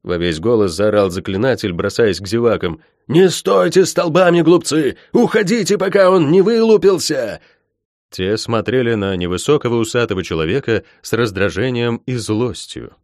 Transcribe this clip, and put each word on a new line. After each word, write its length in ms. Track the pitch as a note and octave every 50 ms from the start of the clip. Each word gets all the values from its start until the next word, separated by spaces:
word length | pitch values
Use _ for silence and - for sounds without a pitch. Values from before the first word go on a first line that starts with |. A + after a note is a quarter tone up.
| - F2+
во 80 | F2
весь 240 | E2+ E2+ F2 D#2+ D#2
голос 320 | D#2+ A#2 A#2+ A2 G#2 F#2
заорал 380 | E2 - G#2 G#2+ G#2 G#2 G2+ F#2+
заклинатель, 640 | F2 F#2+ - - F#2+ G2 A#2 C3+ - - - G2+
бросаясь 460 | F2 E2+ F#2 G2+ - - A#2 G#2 F#2 D#2+
к 80 | G2
зевакам. 540 | F2+ G#2+ A#2 A#2+ A#2 G#2 F2 - F2+ D#2+ - _ _ _ _ _ -
"Не 220 | C3 E3+ F#3+ F3+
стойте 540 | - - - G3 G3 F#3+ F3+ F3 E3 F#3 F#3
столбами, 580 | - - F3 F3 E3+ D3 F3+ F#3 F3 F3 F3
глупцы! 540 | D#3+ D#3+ F3+ E3 - - C#3 D#3+ D3+ B2 - - - _
Уходите, 640 | - A#3+ A#3+ - - A3 G#3+ E3+ A3 A#3 F#3+ E3 G#3 F#3
пока 320 | F#3+ G3 G3 G3+ F#3+ F3+
он 200 | F#3+ F#3 D#3 C#3
не 120 | E3 G3
вылупился!" 960 | F#3 G#3+ A#3 A3+ A3+ A3+ A3 G3 D#3 G3 F#3+ D3+ - - D#3 C3+ A#2+ G#2 F2 - _ _ _ _ _ _ _ _ _ _ _ _ _ _
Те 280 | - - F#2 F#2+ G#2+ A2
смотрели 560 | - - A#2 A2 F#2+ - A#2 C3 B2 A#2 A#2
на 200 | G#2+ G2 G2 F#2+
невысокого 600 | F2+ F2+ F2 F2+ F2+ - - D3 C#3+ - B2 A#2
усатого 480 | A#2 A2+ A2 - B2 A#2 G#2+ G2+ F#2 F2
человека 600 | - - D#2+ D#2+ D#2+ G#2 C#3 C#3 - A2+ F#2+ - _ _ _
с 100 | _ -
раздражением 920 | - A2 A#2+ A2 F#2 F#2+ G2 F#2+ E2+ F#2 A#2 C3 B2 A#2+ A#2+ A#2+ A#2 A2+ _
и 100 | - B2+
злостью. 800 | A#2+ G#2 - G#2+ G#2+ B2 A#2+ G#2 - - - - - A#1 - _ _